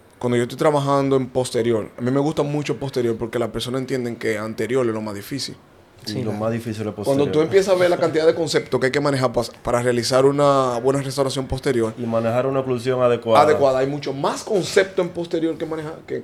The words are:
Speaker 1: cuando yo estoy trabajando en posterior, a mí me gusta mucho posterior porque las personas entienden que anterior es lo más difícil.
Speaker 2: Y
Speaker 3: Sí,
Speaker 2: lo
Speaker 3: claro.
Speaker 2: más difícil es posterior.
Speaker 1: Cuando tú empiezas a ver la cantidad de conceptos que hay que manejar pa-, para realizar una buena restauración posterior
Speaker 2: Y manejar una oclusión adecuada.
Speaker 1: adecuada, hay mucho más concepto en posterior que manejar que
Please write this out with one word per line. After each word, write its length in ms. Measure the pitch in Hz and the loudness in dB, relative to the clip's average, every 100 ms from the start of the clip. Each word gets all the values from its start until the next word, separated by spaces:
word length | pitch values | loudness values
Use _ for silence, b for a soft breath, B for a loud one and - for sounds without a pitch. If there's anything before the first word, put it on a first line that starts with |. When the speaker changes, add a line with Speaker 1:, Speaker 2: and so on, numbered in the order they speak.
| - - | -20 -8
Speaker 1:
cuando 180 | 123 120 | -2 0
yo 60 | |
estoy 140 | 120 131 | -2 0
trabajando 580 | 160 147 139 139 139 135 | 2 2 2 2 2 2
en 120 | 127 | 0
posterior, 640 | 131 123 120 117 110 95 - | -2 -2 0 0 0 -2 -4
a 40 | |
mí 100 | 123 | -2
me 80 | 139 | 0
gusta 240 | 143 156 | 0 0
mucho 340 | 143 147 143 127 | -2 -2 -2 -4
posterior 400 | 135 131 117 113 | -4 -2 -2 -2
porque 220 | 117 120 | -4 -4
las 100 | 110 | -4
personas 320 | 113 117 131 | -4 -6 -4
entienden 340 | 127 135 120 113 | -4 -4 -4 -4
que 220 | 113 107 | -4 -4
anterior 480 | 110 110 110 131 120 | -4 -6 -2 0 0
es 60 | |
lo 80 | 110 | -2
más 140 | 107 101 | -6 -8
difícil. 400 | - 139 - - - - _ - - | -10 -8 -8 -12 -20 -20 _ -18 -10
Speaker 2:
Y 40 | |
Speaker 3:
Sí, 40 | 135 | -6
Speaker 2:
lo 100 | 113 | -4
Speaker 3:
claro. 60 | 104 | -4
Speaker 2:
más 120 | 110 | -2
difícil 340 | 113 117 104 107 | -4 -4 -6 -6
es 60 | |
posterior. 100 | 98 | -4
Speaker 1:
Cuando 260 | 101 139 143 | -2 0 2
tú 120 | 147 | 2
empiezas 340 | 160 196 190 180 | 2 2 4 2
a 20 | |
ver 120 | 175 | 2
la 80 | 175 | 2
cantidad 280 | 170 151 160 | 0 2 2
de 80 | |
conceptos 460 | 170 156 151 147 131 | 2 0 -2 0 0
que 60 | 131 | 2
hay 60 | |
que 100 | 143 | 2
manejar 320 | 143 135 127 | 0 2 0
pa-, 100 | 120 110 - | 0 -4 -6
para 200 | - 120 | -2 0
realizar 440 | 123 120 113 127 135 | 2 0 2 4 4
una 540 | 143 143 139 127 120 | 4 4 4 2 0
buena 220 | 127 139 | 0 0
restauración 440 | 135 131 135 135 131 | -2 -2 -2 -2 -4
posterior 480 | 135 147 120 113 117 | -4 0 0 0 -2
Speaker 2:
Y 60 | 117 | -2
manejar 420 | 113 113 120 131 | 0 0 0 0
una 140 | 135 | 0
oclusión 400 | 127 123 123 127 | 0 -2 0 2
adecuada. 420 | 123 120 117 113 | 2 2 4 6
Speaker 1:
adecuada, 360 | 151 127 135 131 | 6 6 4 2
hay 80 | 135 | 0
mucho 260 | 147 143 | -2 -6
más 300 | 135 175 262 - | -4 -4 -4 -2
concepto 560 | 202 - 202 190 - | -2 2 2 2 0
en 80 | 175 | -2
posterior 480 | 170 170 170 165 147 | -4 -6 -2 -2 -4
que 80 | 156 | -6
manejar 320 | 160 151 143 - | -6 -8 -12 -10
que 160 | 131 | -10